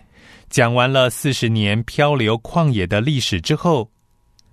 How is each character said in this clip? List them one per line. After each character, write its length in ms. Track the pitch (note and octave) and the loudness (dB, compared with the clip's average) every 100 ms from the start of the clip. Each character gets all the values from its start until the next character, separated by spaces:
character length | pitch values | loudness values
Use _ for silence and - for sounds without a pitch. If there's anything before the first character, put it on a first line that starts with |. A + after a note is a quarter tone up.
| _ _ - - - | _ _ -20 -20 -4
讲 240 | - A#2 | 0 2
完 180 | B2 B2+ | 2 2
了 180 | C3+ B2+ | 2 0
四 240 | - C#3+ | 0 -4
十 160 | B2 A#2 | -2 0
年 320 | A2 G#2 G#2+ | 0 0 -2
漂 300 | - - D3 | -2 0 0
流 260 | C#3 G#2+ A2+ | 2 0 -2
旷 300 | - F3 D3+ | -2 0 0
野 160 | A2 F2+ | 0 0
的 160 | G2+ | 0
历 180 | C3 C3+ | 0 -2
史 220 | - F#2 | -2 -2
之 140 | - D3+ | -2 -2
后， 340 | F3 C#3+ G#2 _ _ _ _ _ _ | 0 0 -2 _ _ _ _ _ _